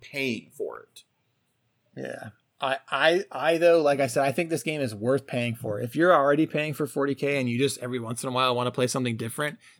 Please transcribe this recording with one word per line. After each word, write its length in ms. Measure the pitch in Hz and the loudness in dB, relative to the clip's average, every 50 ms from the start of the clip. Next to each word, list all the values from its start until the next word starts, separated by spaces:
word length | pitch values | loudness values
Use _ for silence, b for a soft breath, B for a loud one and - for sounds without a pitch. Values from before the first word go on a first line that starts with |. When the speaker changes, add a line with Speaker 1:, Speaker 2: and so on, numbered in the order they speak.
Speaker 1:
paying 500 | - - - 139 135 131 113 - - - - | -20 -12 -6 -4 -4 -4 -4 -6 -8 -16 -12
for 260 | - 101 67 58 - | -10 -10 -8 -10 -12
it. 220 | - _ _ - _ _ _ _ _ _ _ _ _ _ _ _ _ _ _ _ _ _ - | -18 _ _ -20 _ _ _ _ _ _ _ _ _ _ _ _ _ _ _ _ _ _ -14
Speaker 2:
Yeah. 340 | 131 135 131 127 - - 110 - _ _ _ _ - | -12 -10 -10 -10 -12 -14 -16 -18 _ _ _ _ -8
I, 160 | 139 131 135 - _ - | -4 -4 -4 -4 _ -6
I, 340 | 139 135 143 165 175 190 202 - | -2 2 4 4 4 2 0 -4
I, 260 | - 131 139 160 170 | -6 -2 0 2 2
though, 240 | 160 170 170 170 165 | 4 6 6 6 6
like 180 | 151 143 143 131 | 6 4 2 2
I 80 | 139 | 0
said, 160 | 123 - 143 135 | 0 2 0 0
I 80 | 139 | 2
think 180 | 131 180 170 160 | 0 0 -2 -2
this 140 | 165 - - | -2 -4 -2
game 160 | 160 156 147 | -4 -4 -2
is 160 | 135 117 110 | -4 -4 -4
worth 320 | 101 107 123 139 135 - | -4 0 0 0 0 0
paying 280 | - 135 123 120 117 113 | -4 -4 -2 -2 -2 -4
for. 260 | - 127 110 104 104 | -6 -6 -6 -4 -4
If 120 | 117 120 - | -6 -4 0
you're 180 | 143 170 185 175 | 2 6 6 6
already 320 | 147 139 143 143 151 160 | 6 6 4 4 4 2
paying 280 | 156 - 147 151 156 143 | 0 0 -4 -4 -4 -4
for 140 | - 151 | -4 -4
forty 260 | 139 - 139 139 143 135 | -4 -2 -2 -2 -2 -2
K 240 | - 143 139 143 139 | -2 -2 -2 0 0
and 100 | 127 120 | 0 0
you 80 | 117 120 | 0 2
just 200 | 139 131 - - | 0 0 0 -4
every 200 | 123 123 127 123 | -8 -6 -6 -6
once 240 | 113 113 120 - - | -6 -6 -8 -6 -6
in 60 | 131 | -4
a 20 | |
while 240 | 123 127 131 127 123 | 0 2 2 2 2
wanna 160 | 120 123 123 | 2 0 -2
play 160 | 120 - 127 | 0 0 0
something 300 | 120 - 135 127 120 113 | 0 0 0 -2 -2 -2
different, 400 | 113 113 113 - - 147 151 - - b b b | -2 -4 -6 -4 -6 -6 -6 -6 -10 b b b